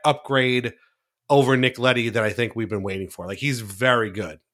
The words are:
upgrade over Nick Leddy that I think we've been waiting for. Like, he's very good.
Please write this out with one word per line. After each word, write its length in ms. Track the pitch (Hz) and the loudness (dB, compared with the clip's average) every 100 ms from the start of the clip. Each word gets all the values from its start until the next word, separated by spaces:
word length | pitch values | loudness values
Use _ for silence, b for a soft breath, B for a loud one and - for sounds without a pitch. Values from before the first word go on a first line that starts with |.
| 151 | 0
upgrade 680 | 143 - 135 127 123 117 - _ _ _ _ - | 0 0 0 2 0 -2 -8 _ _ _ _ 2
over 280 | 143 127 131 | 4 6 4
Nick 200 | 127 120 | 2 2
Leddy 300 | 127 123 117 | 2 2 0
that 160 | 110 | 0
I 60 | 107 | 0
think 260 | 101 117 113 | 0 -4 -4
we've 140 | 107 | -6
been 140 | 104 | -4
waiting 260 | 98 95 92 | -6 -6 -8
for. 180 | - 92 | -10 -10
Like, 100 | 196 | -6
he's 200 | 143 120 | -4 -4
very 500 | 107 95 127 120 107 | -8 -2 2 2 0
good. 280 | 98 95 - _ | -4 -8 -10 _